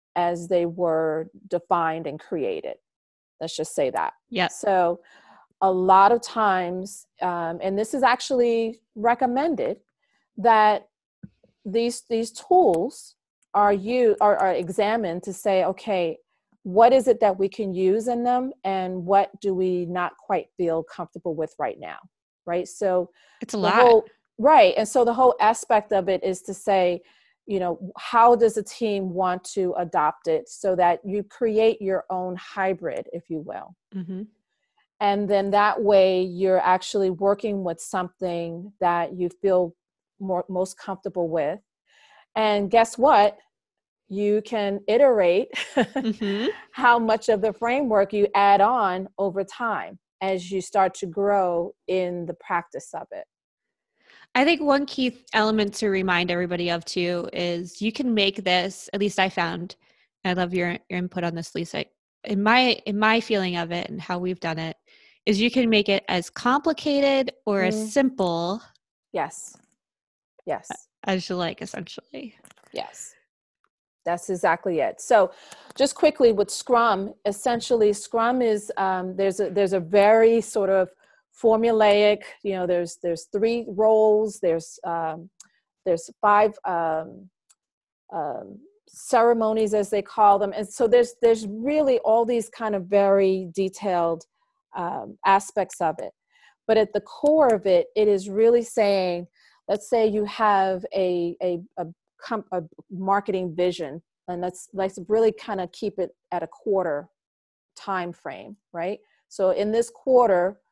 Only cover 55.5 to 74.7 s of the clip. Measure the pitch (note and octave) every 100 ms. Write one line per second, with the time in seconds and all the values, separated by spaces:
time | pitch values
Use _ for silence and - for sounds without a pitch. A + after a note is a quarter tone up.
55.5 | A3 G3+ - G#3+ F#3+ F#3 F3 F3 F3 F3
56.5 | F3 F3 E3+ - F#3 F3 F3 E3+ - F3
57.5 | E3+ F3 - G#3+ A3 B3+ G#3+ G3 G3 F#3
58.5 | F3+ F#3 - - G3+ G3+ G3 F#3+ F#3+ E3+
59.5 | E3+ F3 - _ _ _ _ F#3 F3+ F3+
60.5 | F3+ F3 F3 - F3+ F3+ F3+ E3+ E3+ E3
61.5 | - E3+ D3+ - _ _ _ - G3 G#3
62.5 | B3 B3+ - - G3+ G#3+ A3+ - G#3 F#3
63.5 | F3 E3+ F3 - - - F3+ F3+ F3+ E3+
64.5 | D#3+ D#3+ - _ _ _ _ - G3+ A#3+
65.5 | B3+ A#3 G#3+ G#3 G3 - F3+ F3 - A#3+
66.5 | C#4 D#4+ D#4 D4+ C#4 C#4 C4+ B3+ - -
67.5 | G3 F#3 G#3+ G#3+ C#4+ C4+ C4 F3+ E3+ E3+
68.5 | A3 - _ _ _ _ C#3+ C#3+ - -
69.5 | - _ _ _ _ _ _ _ _ -
70.5 | C3 - - - _ - F#3+ - F3+ E3+
71.5 | - G3 - E3+ - - C4+ A#3 - -
72.5 | _ _ - - - - _ _ _ _
73.5 | _ _ _ _ _ E3 F3 - F3+ F3+
74.5 | E3+ G3